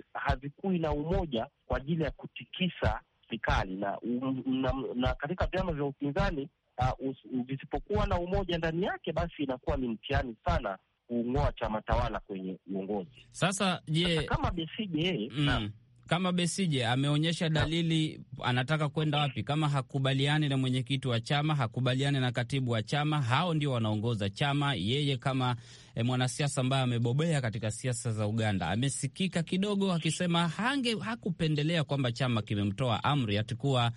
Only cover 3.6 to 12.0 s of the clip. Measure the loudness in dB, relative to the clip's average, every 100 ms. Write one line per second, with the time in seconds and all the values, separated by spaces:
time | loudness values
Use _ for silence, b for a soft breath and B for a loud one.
3.6 | 0 -2 -4 -4 -2 -2 0 -2 0 0
4.6 | 0 0 -2 0 0 0 -4 -2 0 0
5.6 | -2 0 -2 -2 -2 0 0 0 -6 _
6.6 | _ -2 -2 0 -6 -6 -6 -4 -2 -6
7.6 | -4 -6 -2 0 2 0 0 0 0 -2
8.6 | 0 0 0 -2 -4 -2 -4 -4 -4 -4
9.6 | -2 -2 -2 -4 -2 -2 -2 -4 0 0
10.6 | 0 -6 _ _ -4 -2 0 2 2 0
11.6 | -2 -2 0 2